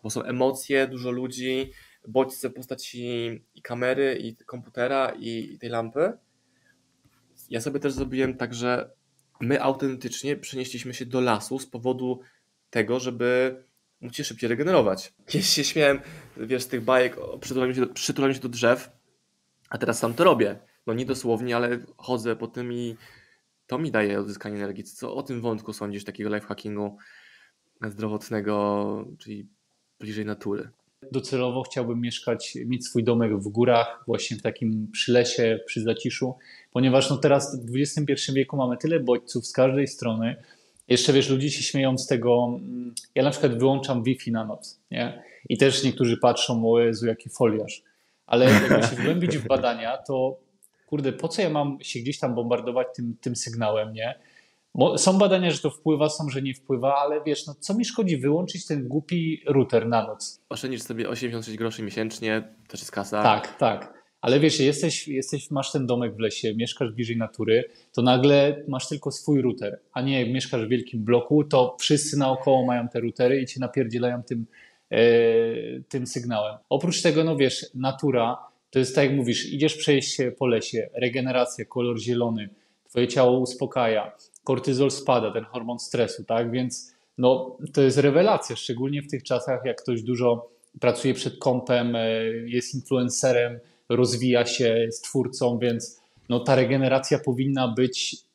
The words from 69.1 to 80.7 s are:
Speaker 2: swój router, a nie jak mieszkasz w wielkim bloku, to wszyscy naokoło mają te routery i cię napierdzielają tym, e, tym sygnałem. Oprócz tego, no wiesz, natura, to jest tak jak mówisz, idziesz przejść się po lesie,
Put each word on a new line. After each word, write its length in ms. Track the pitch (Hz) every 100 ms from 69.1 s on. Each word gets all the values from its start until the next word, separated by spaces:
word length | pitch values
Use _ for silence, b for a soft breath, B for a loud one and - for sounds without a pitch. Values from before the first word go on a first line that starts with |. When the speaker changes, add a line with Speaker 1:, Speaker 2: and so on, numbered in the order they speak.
Speaker 2:
swój 300 | - - 143
router, 380 | 127 101 104 101 _
a 80 | 131
nie 180 | 135 135
jak 100 | 117
mieszkasz 320 | 127 - 127 110
w 40 |
wielkim 340 | 123 - 117
bloku, 400 | 107 120 120 151
to 340 | 147 139 123 -
wszyscy 380 | - 147 147 147
naokoło 480 | 135 131 - 131 123
mają 220 | 123 120
te 100 | 123
routery 420 | 117 - 123 135
i 40 | 127
cię 140 | 131
napierdzielają 640 | 123 139 127 120 123 123
tym, 220 | 120 120 113 b b b _
e, 80 | 110 117 117 117 113 113 117 113 127 135
tym 180 | 135 123
sygnałem. 500 | 135 120 110 107 107 _
Oprócz 320 | 139 175 -
tego, 220 | 175 156
no 120 | 160 147
wiesz, 300 | 131 - - 127
natura, 640 | 135 131 147 123 117 123 B B _
to 100 | 131
jest 160 | 131 156
tak 100 | 139
jak 80 | 139
mówisz, 300 | 120 113 -
idziesz 220 | 147 151 151
przejść 380 | - 143 127 -
się 160 | 127
po 160 | 120 131
lesie, 420 | 113 -